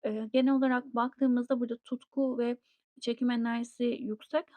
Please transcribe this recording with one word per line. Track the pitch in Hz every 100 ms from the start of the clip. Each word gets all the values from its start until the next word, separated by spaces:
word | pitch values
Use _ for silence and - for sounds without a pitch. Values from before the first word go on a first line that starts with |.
Eee, | - 214 220
genel | 262 262
olarak | 269 262 247 254
baktığımızda | 240 247 - 269 247 247 254
burada | 240 233
tutku | - 247 _ - 269 247
ve | 240 247 _ _ _ -
çekim | - 233 247
enerjisi | 240 233 233 240 -
yüksek | 240 233 226 214 - 311 320